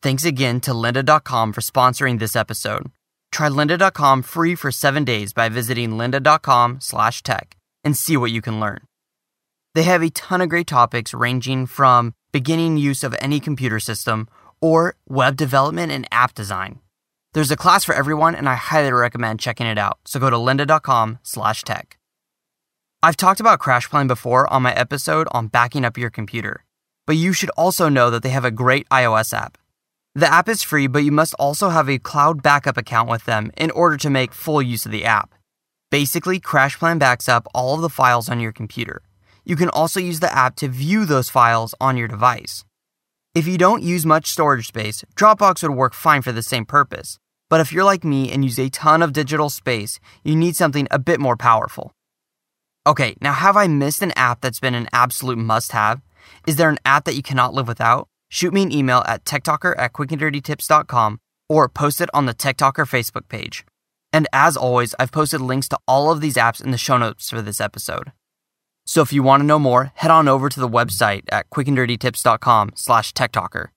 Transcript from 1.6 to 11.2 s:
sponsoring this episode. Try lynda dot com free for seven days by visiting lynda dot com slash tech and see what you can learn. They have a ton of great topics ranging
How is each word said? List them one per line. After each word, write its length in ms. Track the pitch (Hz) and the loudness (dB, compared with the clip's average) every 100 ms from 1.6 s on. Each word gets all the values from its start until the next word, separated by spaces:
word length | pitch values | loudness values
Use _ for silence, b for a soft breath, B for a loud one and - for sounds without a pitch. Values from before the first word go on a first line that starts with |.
sponsoring 580 | - - 127 120 135 120 | -4 2 2 2 -2 -2
this 160 | 110 | -2
episode. 560 | 120 107 110 107 107 - _ _ _ _ | -4 -4 -6 -6 -8 -10 _ _ _ _
Try 200 | - 151 | -4 -2
lynda 260 | 139 147 170 | 0 0 2
dot 160 | 190 | 0
com 300 | - 147 135 | 2 2 2
free 320 | 127 - 165 | 0 -2 -2
for 180 | 175 143 | 0 -4
seven 320 | 123 143 139 | -2 0 0
days 300 | 135 113 101 | -2 -2 -4
by 160 | - 113 | -2 -2
visiting 400 | 113 113 120 117 | -2 -4 -4 -4
lynda 320 | 110 120 135 | -4 -2 0
dot 180 | 135 156 | 2 0
com 400 | - 123 120 127 | 2 2 2 -2
slash 420 | - 120 110 120 | -10 -2 -2 -2
tech 360 | - 98 - _ _ _ | -6 -6 -6 _ _ _
and 100 | 147 | -4
see 220 | 147 - 151 | -2 0 0
what 140 | 120 | 0
you 100 | 113 | -4
can 180 | 107 110 | -6 -6
learn. 220 | 107 101 _ _ _ _ _ _ _ _ _ | -6 -8 _ _ _ _ _ _ _ _ _
They 80 | 160 | 0
have 200 | 165 180 | 2 2
a 60 | 165 | 0
ton 320 | - - 180 | -4 -4 -2
of 80 | 185 | 0
great 180 | 170 170 | -2 0
topics 460 | 139 120 123 117 | 2 2 0 -8
ranging 540 | 120 | -4